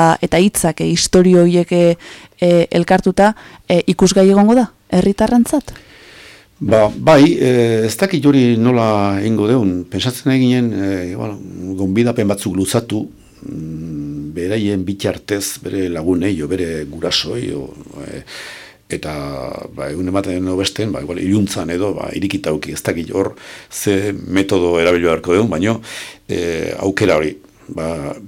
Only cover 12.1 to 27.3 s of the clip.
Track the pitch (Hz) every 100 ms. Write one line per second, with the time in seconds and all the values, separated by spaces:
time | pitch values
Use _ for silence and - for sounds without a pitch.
12.1 | 117 101 98 107 90 95 117 - 107 -
13.1 | - _ _ - - 80 78 82 73 73
14.1 | 73 73 80 87 110 104 101 90 98 104
15.1 | 90 - 101 98 - - 98 90 85 82
16.1 | 90 92 87 73 90 85 80 71 80 87
17.1 | - - 117 - 101 131 - - - -
18.1 | - - - - - - - - - 78
19.1 | 76 71 69 65 - - - 69 76 90
20.1 | 95 98 92 92 92 98 - 110 87 73
21.1 | 87 92 107 98 - 82 87 101 90 -
22.1 | - 98 101 82 78 - 76 - 85 80
23.1 | 95 101 - - - - - - 95 104
24.1 | 98 - 92 98 101 87 85 85 87 85
25.1 | 80 87 90 113 82 101 113 - - -
26.1 | - - 90 85 82 82 - 98 95 98
27.1 | 80 78